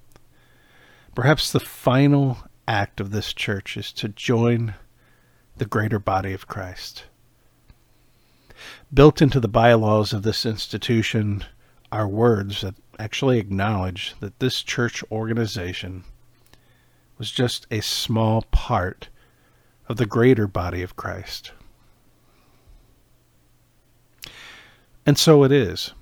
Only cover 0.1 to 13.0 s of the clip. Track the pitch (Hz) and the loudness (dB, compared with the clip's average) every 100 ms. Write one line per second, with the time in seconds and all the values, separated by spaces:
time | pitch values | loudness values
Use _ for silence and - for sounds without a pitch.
0.1 | - _ _ _ _ _ _ _ _ _ | -20 _ _ _ _ _ _ _ _ _
1.1 | - 127 156 - 139 - - - 127 143 | -2 2 2 0 -2 -4 -4 0 4 4
2.1 | 143 135 123 - _ - 107 101 - 98 | 4 2 -2 -10 _ -4 -2 -2 -6 -6
3.1 | 107 - - - 98 - - - - 113 | -6 -6 -6 -6 -6 -6 -12 -12 -8 -10
4.1 | - - 117 120 120 113 98 - _ _ | -6 0 2 2 2 -2 -8 -18 _ _
5.1 | _ _ _ _ - 107 110 104 104 104 | _ _ _ _ -8 -4 -2 -2 -2 -2
6.1 | 95 95 95 - - 92 90 - - - | -2 -4 -8 -10 -12 -12 -12 -16 -18 -20
7.1 | _ _ _ _ _ _ _ _ _ _ | _ _ _ _ _ _ _ _ _ _
8.1 | _ _ _ _ - - - - 139 147 | _ _ _ _ -20 -20 -20 -2 6 8
9.1 | - 147 139 110 117 117 117 107 107 104 | 8 4 4 2 4 6 6 4 2 2
10.1 | 107 104 - 120 101 - 107 - 117 101 | -2 -2 -2 -4 -6 -8 -8 -2 0 0
11.1 | 113 104 101 - _ _ _ - 107 104 | 0 -2 -4 -8 _ _ _ -10 -6 -4
12.1 | 107 120 104 101 101 95 - _ - | 2 2 2 -2 -6 -8 -12 _ -14